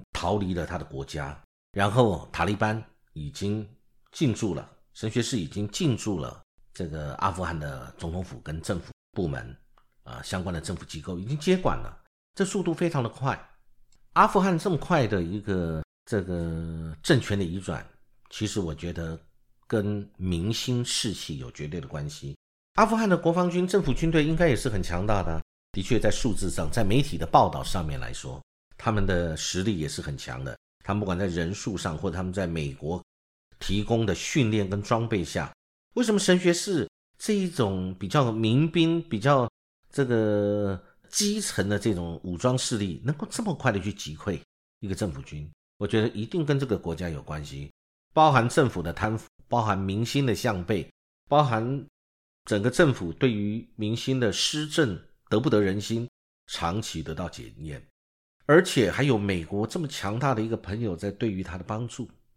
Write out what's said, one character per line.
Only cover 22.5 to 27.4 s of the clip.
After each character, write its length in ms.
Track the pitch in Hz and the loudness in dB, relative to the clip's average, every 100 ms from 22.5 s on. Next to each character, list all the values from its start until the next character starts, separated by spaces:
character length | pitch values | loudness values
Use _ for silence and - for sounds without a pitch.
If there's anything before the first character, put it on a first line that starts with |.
| _ _ - | _ _ 2
阿 100 | 220 | 4
富 100 | 220 | 4
汗 120 | 220 | 4
的 80 | 170 | 4
国 160 | 165 | 4
防 160 | 170 180 | 4 4
军、 180 | 175 185 | 2 4
政 160 | 196 | 4
府 100 | 147 | 4
军 160 | 123 165 | 2 4
队 140 | 160 | 4
应 120 | 151 160 | 4 4
该 120 | 175 | 4
也 80 | 113 | 4
是 140 | 123 | 2
很 120 | 101 | 0
强 240 | 87 87 101 | 0 0 2
大 160 | 104 | 2
的， 220 | 85 80 - _ _ | 2 -2 -4 _ _
的 120 | - | -4
确 160 | 92 110 | 2 4
在 100 | 107 | 4
数 240 | - 127 | 4 2
字 160 | 98 92 | 2 0
上， 200 | 78 80 | 0 0
在 120 | - | 2
媒 180 | 104 120 | 4 4
体 160 | 143 82 | 2 0
的 80 | 82 | 4
报 240 | 143 | 6